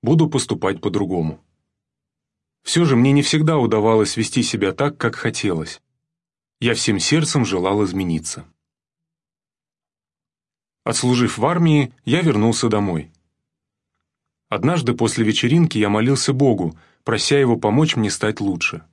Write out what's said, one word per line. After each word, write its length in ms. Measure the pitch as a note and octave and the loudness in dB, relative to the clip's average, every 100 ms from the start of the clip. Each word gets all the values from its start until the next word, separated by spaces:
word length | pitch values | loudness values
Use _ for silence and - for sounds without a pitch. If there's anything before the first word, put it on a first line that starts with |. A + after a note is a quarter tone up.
Буду 280 | A2 D#3 D#3 | 2 2 2
поступать 500 | C3+ - F2 F#2+ F2 | -2 -4 -2 -2 -2
по-другому». 640 | G#2 F2+ G2 F#2 D#2+ - _ _ _ _ _ _ _ _ _ _ _ _ | -4 -4 -2 -2 -4 -8 _ _ _ _ _ _ _ _ _ _ _ _
Всё 240 | - E3 E3+ | -4 0 2
же 100 | A#2+ | 4
мне 160 | C3 | 4
не 100 | C#3+ | 4
всегда 360 | C#3 D#3 D#3 D#3 | 2 0 2 2
удавалось 580 | A#2 A2 G#2+ A2 G#2 - | 2 2 4 4 2 -2
вести 260 | G#2+ - | -2 -2
себя 300 | A#2+ G2 G2 | -2 -2 -2
так, 240 | F#2 C#3+ D3 | 0 -4 -2
как 180 | A#2 | -4
хотелось. 680 | - A#2 - G2+ E2+ D2 - _ _ _ _ _ _ _ _ | -4 -6 -4 -4 -4 -6 -14 _ _ _ _ _ _ _ _
Я 140 | A#2+ | -4
всем 240 | A2+ - G2 | -2 -2 -2
сердцем 460 | - D#3 D3+ D3 | 0 0 0 0
желал 400 | G#2+ F#2 F2+ G#2 | 0 0 0 0
измениться. 600 | G2 F#2 F#2 D#2+ D#2 - D2 _ _ _ _ _ _ _ _ _ _ _ _ _ _ _ _ _ _ _ _ _ _ _ | 0 -2 -4 -4 -6 -14 -16 _ _ _ _ _ _ _ _ _ _ _ _ _ _ _ _ _ _ _ _ _ _ _
Отслужив 540 | - A2+ B2 B2 A#2 - | -6 -2 0 2 0 0
в 80 | |
армии, 480 | B2+ F3 E3 D3 C3 _ - | -2 2 4 4 0 _ -2
я 160 | D#3 | 0
вернулся 460 | E3 G#2 A2+ A2+ A#2+ | 2 2 2 2 0
домой. 440 | G#2+ G2+ E2 D#2 _ _ _ _ _ _ _ _ _ _ _ _ _ _ | 0 0 -4 -8 _ _ _ _ _ _ _ _ _ _ _ _ _ _
Однажды 460 | G2+ C3 F3 A#2+ | -4 0 0 -2
после 300 | A#2+ A2+ - | -2 -2 0
вечеринки 540 | A2 G#2+ B2 E3 E3 A2 | 0 0 0 2 2 0
я 100 | G#2 | 0
молился 440 | G#2+ A#2+ C#3 - | 2 0 0 0
Богу, 460 | C3 C#3 G#2 E2+ - _ _ | 2 2 2 -2 -6 _ _
прося 360 | - A2+ - C#3+ | -4 -2 0 2
Его 180 | C3 A#2 | 2 2
помочь 400 | A2 A#2 D#3 A#2+ | 2 2 2 0
мне 140 | G#2+ | -2
стать 300 | - G#2+ G#2+ | -2 -4 -2
лучше. 440 | G2+ F2 - E2+ _ | -4 -4 -6 -8 _